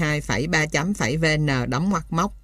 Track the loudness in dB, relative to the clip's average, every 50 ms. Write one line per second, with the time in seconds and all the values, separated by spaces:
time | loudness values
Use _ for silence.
0 | 2 0 0 -2 -2 -2 -2 -2 0 0 0 0 0 0 0 -2 0 0 -2 0
1 | 0 0 0 2 2 2 2 2 2 2 2 0 0 0 0 0 0 0 0 0
2 | -2 -2 -2 0 0 -2 -2 -8